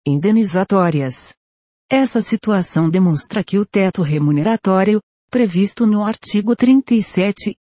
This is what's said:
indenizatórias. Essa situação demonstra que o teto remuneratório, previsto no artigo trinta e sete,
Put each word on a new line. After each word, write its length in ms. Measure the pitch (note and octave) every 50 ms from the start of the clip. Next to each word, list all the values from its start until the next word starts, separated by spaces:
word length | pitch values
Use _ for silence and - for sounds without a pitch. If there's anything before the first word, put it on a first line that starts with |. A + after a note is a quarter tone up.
| - D3
indenizatórias. 1300 | C#3 C#3+ D#3 G3+ G#3+ A3+ A3 F#3+ D#3 F#3 F#3+ - G3+ G3 F3+ E3+ D#3 D3 C#3 C3 B2+ - - - - _ _ _ _ _ _ _ _ _ _ -
Essa 320 | C4 C4+ C4+ B3 - A#3
situação 720 | G#3 - A3+ G#3+ - G#3+ G#3+ F#3+ F3 - - D#3+ E3 D#3+
demonstra 540 | E3 F#3 F#3+ F3 D#3 C#3+ - - - G#3+ F3+
que 160 | - - G3
o 60 | G#3
teto 360 | - - G3+ F#3+ F#3 - -
remuneratório, 1000 | F3 C#3+ D3+ D3+ D3 D3 D3 D3 D3+ G#3+ A3+ A3 - G3 F#3+ F#3+ F#3+ G3+ G#3+ G#3+ - _ _ _ _ -
previsto 560 | - B3 A#3+ G3+ E3 F3+ G3 G3+ - - A#3+
no 180 | A3 G#3 G#3 G#3
artigo 520 | G#3 A3+ - - - - G#3 G3 G#3+ A#3+
trinta 400 | - - B3 C4 C4+ C4+ - A#3+
e 80 | A3 G3
sete, 520 | - - F#3 F3+ G3+ G3+ - - - - _ _ _